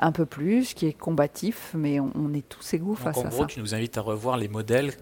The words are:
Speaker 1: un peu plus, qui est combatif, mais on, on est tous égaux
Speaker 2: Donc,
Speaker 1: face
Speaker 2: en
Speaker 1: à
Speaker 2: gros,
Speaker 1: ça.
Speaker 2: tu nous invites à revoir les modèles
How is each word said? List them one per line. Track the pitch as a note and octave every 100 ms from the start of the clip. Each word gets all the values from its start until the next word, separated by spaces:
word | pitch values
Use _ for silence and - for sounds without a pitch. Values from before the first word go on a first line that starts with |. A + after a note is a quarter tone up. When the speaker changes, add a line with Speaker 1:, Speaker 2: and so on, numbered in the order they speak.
Speaker 1:
un | E3
peu | D#3+
plus, | D#3+ - D#3+ A#3 B3+
qui | - D#3+
est |
combatif, | D3 - D#3+ D3 - G#3 - - E3
mais | D3 C#3+
on, | C3+
on | - D3
est | D3 -
tous | - -
égaux | E3 F3+
Speaker 2:
Donc, | G#3+
Speaker 1:
face | - C3+
Speaker 2:
en | B2
Speaker 1:
à |
Speaker 2:
gros, | A#2+
Speaker 1:
ça. | D3
Speaker 2:
tu | -
nous | G#2+
invites | A2 A#2 -
à |
revoir | G#2+ G#2+ A#2+ B2
les | G#2
modèles | G#2+ G#2+ A#2+ C#3 -